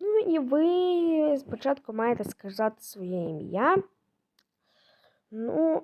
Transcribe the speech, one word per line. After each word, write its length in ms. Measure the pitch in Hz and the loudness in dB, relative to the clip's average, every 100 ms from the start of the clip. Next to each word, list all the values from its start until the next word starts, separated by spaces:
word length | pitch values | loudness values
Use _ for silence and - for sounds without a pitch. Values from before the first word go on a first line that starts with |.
Ну 180 | 392 427 | 0 2
і 200 | 403 320 | 2 0
ви 1000 | 254 294 330 359 359 349 339 311 302 285 | 2 2 4 4 2 2 2 2 2 0
спочатку 540 | 277 226 269 277 - | -2 -6 -4 -4 -4
маєте 320 | 220 226 233 | -2 0 0
сказати 520 | 202 - 196 202 220 214 | -4 -10 -10 -2 -2 -2
своє 500 | - 202 180 180 165 | -14 -12 -6 -4 -4
ім'я. 480 | 156 151 180 269 381 381 _ _ _ _ _ _ _ _ _ _ _ _ _ _ | -6 -6 0 2 2 -2 _ _ _ _ _ _ _ _ _ _ _ _ _ _
Ну, 520 | 220 226 - 320 311 | -8 -4 0 2 0